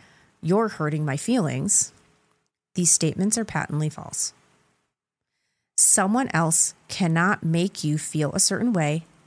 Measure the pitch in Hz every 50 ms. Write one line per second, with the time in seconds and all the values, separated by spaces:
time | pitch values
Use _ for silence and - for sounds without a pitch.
0 | - - _ _ _ _ _ _ - 160 185 214 226 214 - - 156 151 151 151
1 | 151 147 131 151 - 226 247 247 175 139 127 - - 202 - - - - - _
2 | _ _ _ _ _ _ _ _ _ _ _ _ _ _ - 185 175 165 - -
3 | 170 156 - - 190 214 - 240 220 - - 151 - - 147 147 151 151 - -
4 | - - - - - - - _ _ _ _ _ _ _ _ _ _ _ _ _
5 | _ _ _ _ _ _ _ _ _ _ _ _ _ _ _ - - - - -
6 | 190 196 214 254 269 - - 165 165 160 160 - - - - _ _ - - -
7 | 190 165 160 165 175 196 208 - - 165 160 170 180 196 - - - 151 151 151
8 | - - - 156 151 139 - - - - 196 110 220 247 220 175 151 147 151 165
9 | 165 - _ _ _